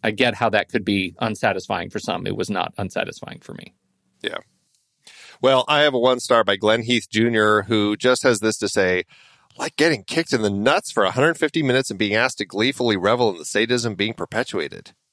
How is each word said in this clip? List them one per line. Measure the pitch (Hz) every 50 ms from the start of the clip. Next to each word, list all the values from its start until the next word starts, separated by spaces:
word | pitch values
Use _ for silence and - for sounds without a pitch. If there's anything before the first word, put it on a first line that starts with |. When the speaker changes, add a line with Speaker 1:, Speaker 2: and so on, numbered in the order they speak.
Speaker 1:
I | - 110
get | 107 107 127 120 110
how | - 120 113
that | 98 104 - _
could | - 117 98
be | 104 101 98 95 87 82 -
unsatisfying | 117 113 107 - - 110 98 95 - - 98 90 87 -
for | - 107
some. | - - - 87 92
It | 95 98 104
was | - -
not | 104 90 85 - - -
unsatisfying | 101 90 - - - - - - - - - -
for | _ - -
me. | - - - _ _ _ _ _ _ _ _ _ _
Speaker 2:
Yeah. | - - - - - _ _ _ _ _ _ _ _ _ _ _ _ - - - - - - _
Well, | - 131 135 131 123 -
I | 147 147
have | 147 151 135
a | 123
one | 117 127 127 123
star | - - 123 117 110
by | 95 101
Glenn | 95 104 107 110 117 113
Heath | 117 123 117 - -
Junior, | - 110 113 120 117 110 107 107 107 107 101
who | 110 117 107 104 104 104 104
just | - 127 127 - -
has | 135 120 101
this | 110 110 107 -
to | - 101
say, | - 110 98 90 92 90 - _ - - - _ _ _ _ _ _ -
"Like | - 156 _
getting | - 147 170 156 110 95
kicked | - - 160 165 -
in | - 120
the | 110 104
nuts | 101 98 104 123 147 190 - -
for | - 120 101
a | 92
hundred | 87 123 135 165 165 -
fifty | - 147 - 165
minutes | 156 131 123 131 135 -
and | 107 95
being | 107 101 101
asked | 110 120 131 - -
to | 107
gleefully | 87 - 98 110 131 135 - 127 120 107
revel | 95 87 101 113 123 123 110
in | 95 85
the | 76
sadism | - - 104 113 113 123 123 113 117 104
being | 87 101 107 110
perpetuated. | - 90 - - 107 - - - 98 78 69 - 50 - - _ _ _ _